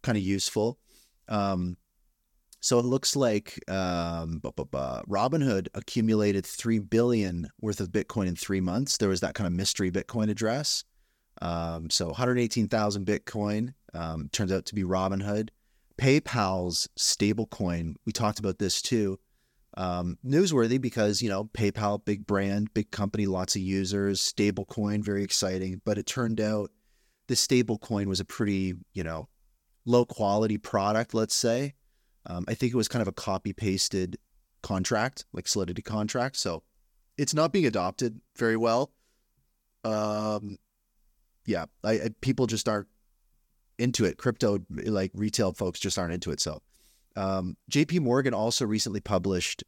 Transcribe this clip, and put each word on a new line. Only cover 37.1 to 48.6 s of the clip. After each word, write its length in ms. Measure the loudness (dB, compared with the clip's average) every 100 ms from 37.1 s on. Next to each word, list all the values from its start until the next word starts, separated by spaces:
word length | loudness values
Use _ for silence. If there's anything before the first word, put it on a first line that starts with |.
| -4
it's 160 | 0
not 200 | 2 2
being 120 | 4 2
adopted 540 | 2 0 -2 -4 -4 -14 0
very 220 | 2 4
well. 340 | 4 2 0 _ _ _ _ _ _ _ _ _ -2
Um, 720 | 0 0 0 -2 -2 -4 -12 _ _ _ _ _ _ _ _ -2
yeah, 200 | -2 -4 _
I, 100 | 0
I, 160 | 0 -2 -2
people 240 | 0 2 0
just 220 | 0 0
aren't 200 | -2 -4 _ _ _ _ _ _ _ _ -2
into 240 | 0 2
it. 140 | 2 2
Crypto, 420 | -2 2 2 0 -2
like, 420 | -6 -2 0 0
retail 400 | -2 -2 2 0
folks 260 | 0 -4 -2
just 180 | -4 -2
aren't 160 | -2
into 180 | -4 -4
it. 100 | -4
So, 200 | -4 -6 -14 _ _ _ _ -4
um, 420 | -2 -2 -4 -8 -2
J 160 | 0 2
P 120 | 2
Morgan 380 | 2 2 2 2
also 300 | 0 0